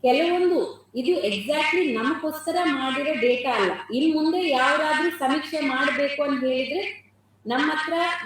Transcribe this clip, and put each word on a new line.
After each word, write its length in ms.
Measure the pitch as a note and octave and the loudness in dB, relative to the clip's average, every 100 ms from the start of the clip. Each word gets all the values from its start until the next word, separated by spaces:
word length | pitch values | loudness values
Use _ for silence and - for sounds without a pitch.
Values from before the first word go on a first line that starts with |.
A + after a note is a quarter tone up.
ಕೆಲವೊಂದು 840 | B3 C4+ E4+ F4 F4+ E4 - - _ | 2 4 2 2 2 2 -2 -6 _
ಇದು 180 | A#3+ B3+ | -4 0
exactly 840 | F4+ G#3 G3 G#3+ D4+ D4+ E4+ D#4 A3 | 0 0 -2 -2 0 0 2 0 0
ನಮಗೋಸ್ಕರ 580 | B3 D#4+ D#4 D4+ E4 F4 | -2 -2 -4 -4 -2 0
ಮಾಡಿರೋ 560 | E4 C4+ C4 C4+ C#4+ C4+ | 0 0 -2 -2 -2 0
ಡೇಟಾ 400 | A#3+ B3 B3+ A3+ | 2 2 0 0
ಅಲ್ಲ. 120 | F#3 - - | 0 -2 -4
ಇನ್ 200 | A#3 D#4+ | 0 2
ಮುಂದೆ 340 | D#4 D#4 - E4+ | 2 2 0 2
ಯಾರಾದ್ರೂ 600 | B3+ C4 D4+ D4+ D#4 E4 | 2 2 2 2 2 0
ಸಮೀಕ್ಷೆ 500 | - C4 D4 - D#4 | 0 0 0 -2 -4
ಮಾಡ್ಬೇಕು 640 | C#4 C4 C4+ C#4 C#4+ C#4+ | -2 0 0 0 -2 0
ಅಂತ 220 | C#4+ C4 | -2 0
ಹೇಳಿದ್ರೆ 680 | C4 B3+ C4+ E4 G4+ - _ _ _ _ G#3+ | 0 -2 -2 -4 -6 -10 _ _ _ _ -6
ನಮ್ಮ 260 | C4 D4+ | -2 0
ಹತ್ರ 180 | D#4 E4 E4 F4 F4 | -2 -2 -2 -2 -2